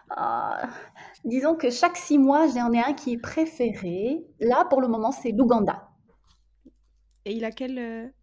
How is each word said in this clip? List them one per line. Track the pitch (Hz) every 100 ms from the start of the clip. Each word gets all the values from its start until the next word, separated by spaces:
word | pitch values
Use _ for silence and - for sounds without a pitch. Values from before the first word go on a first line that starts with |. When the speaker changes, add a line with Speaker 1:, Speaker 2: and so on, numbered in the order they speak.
| -
Speaker 1:
Ah, | - - 117 107 - 240 - - - - - 226
disons | 254 294 330
que | 247
chaque | 240 349 349
six | - 294
mois, | 269 294 320
j'en | 240 240
ai | 233
un | 254
qui | 285 254
est | 233
préféré. | - - 320 - 240 202 185 180 226 330 - -
Là, | 226 262 359
pour | 269
le | 247
moment, | 220 226
c'est | - 240
l'Ouganda. | 220 240 233 190 - - _ _ _ _ _ _ _ - _ _ _ _ _ 202
Speaker 2:
Et |
il | 226 220
a |
quelle, | 226 254 254
euh, | 233 226 240 _